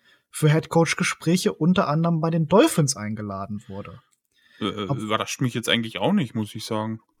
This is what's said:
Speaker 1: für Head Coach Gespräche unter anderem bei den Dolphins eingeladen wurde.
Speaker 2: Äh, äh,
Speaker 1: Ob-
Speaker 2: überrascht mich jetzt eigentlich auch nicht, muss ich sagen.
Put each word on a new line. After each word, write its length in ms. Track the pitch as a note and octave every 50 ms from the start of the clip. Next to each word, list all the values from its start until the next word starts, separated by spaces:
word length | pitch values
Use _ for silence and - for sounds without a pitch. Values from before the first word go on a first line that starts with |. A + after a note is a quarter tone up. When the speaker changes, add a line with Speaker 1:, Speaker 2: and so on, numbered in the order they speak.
| _ _ _ _ _ _
Speaker 1:
für 200 | - - D3+ D3+ D3+
Head 160 | D#3+ D3+ -
Coach 280 | - E3 E3 - -
Gespräche 560 | - F3+ - - - - D#3+ F3 F#3 - - -
unter 360 | - D#3 F3 F#3 G3+ F#3 C3+
anderem 320 | D3 D#3+ E3 E3+ E3+ D#3+
bei 100 | D#3 E3
den 160 | E3 E3+ D#3+
Dolphins 500 | D3 F3 G#3 D4+ D#4+ - - D3 C3+ -
eingeladen 680 | - G#2+ G#2+ A2 G#2 G#2 G2+ G2 G2 G2 G2 G#2+ G2+ -
wurde. 340 | - F#2+ G2 G2+ - F2+ - _ _ _ _ _ _ _ _ _ _ _ -
Speaker 2:
Äh, 60 | A2
äh, 200 | G2 G2 G#2 G#2 F#2
Speaker 1:
Ob- 100 | C#3 B2
Speaker 2:
überrascht 420 | A2 G#2+ G#2+ A2 G2+ - - -
mich 140 | C3+ B2 -
jetzt 140 | B2 A2 -
eigentlich 300 | E2 A#2 A#2 A2+ - F2
auch 140 | G2+ C#3 G3
nicht, 220 | G#3 C#3+ A2+ -
muss 200 | - G#2+ G#2 -
ich 100 | A2 -
sagen. 360 | - A2 G#2+ A2 A2 A2 A2 _ _ _ _